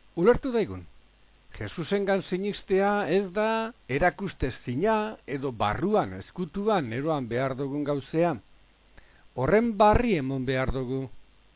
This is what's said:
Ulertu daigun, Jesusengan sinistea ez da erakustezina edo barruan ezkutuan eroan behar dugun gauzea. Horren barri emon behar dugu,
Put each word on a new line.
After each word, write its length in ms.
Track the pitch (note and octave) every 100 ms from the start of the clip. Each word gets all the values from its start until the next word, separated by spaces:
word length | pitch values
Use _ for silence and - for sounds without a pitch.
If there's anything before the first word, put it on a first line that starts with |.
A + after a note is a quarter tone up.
| - -
Ulertu 340 | F#3+ A#3+ C#4
daigun, 320 | A#3 D#3 F#2 F2 - - _ - _ -
Jesusengan 720 | - G#2 - D3+ G3+ G3 G3
sinistea 680 | - F3+ G3+ F#3 - F#3+ G3 G#3 D#3+
ez 180 | F3+ G3
da 400 | F#3 A3 A3+ A3+ - -
erakustezina 1080 | C3+ F3+ - G3 - C3+ - - B2 G3+ A3 G#3+ A3
edo 260 | - C#3 C3+
barruan 640 | A2+ G3+ G#2 G#3 G#3 A#2 F#2
ezkutuan 760 | - - F3+ G3+ G3+ G3+ B2+
eroan 360 | A#2 D3 D3+ A#2+
behar 280 | A#2+ C3+ B2+
dugun 280 | C#3 C#3+
gauzea. 480 | D3 C#3+ - D#3+ F3 B2 - - _ _ _ - - _ - -
Horren 360 | C3+ G3+ A#3 G3+
barri 400 | G#3+ G#3+ A#3+ F3
emon 300 | C3 C3+ B2+
behar 260 | C3 C3
dugu, 300 | C3+ B2 C3 C3+ - - _ _